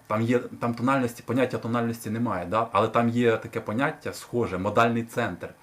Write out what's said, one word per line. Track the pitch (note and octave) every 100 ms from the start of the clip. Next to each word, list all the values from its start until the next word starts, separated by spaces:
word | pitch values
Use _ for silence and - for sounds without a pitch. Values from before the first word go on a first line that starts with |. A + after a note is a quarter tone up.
| -
там | G#2+
є, | A#2 B2
там | - A#2 A#2+
тональності, | A#3 C3+ C3+ B2 - -
поняття | B2 B2+ A2
тональності | A#2 A#2+ A#2 A2+ A2
немає, | A2+ A#2+ F#2 F2
да? | A2 A#2
Але | G2 A2+
там | A#2 A#2
є | A#2 A#2+ A2
таке | A2+ A2+
поняття | A2 A2 D3 D3+ G2+
схоже, | - - A#2+ G2+ F2+
модальний | G2+ G#2 A#2 A#2
центр. | A2+ - A2 F2 - -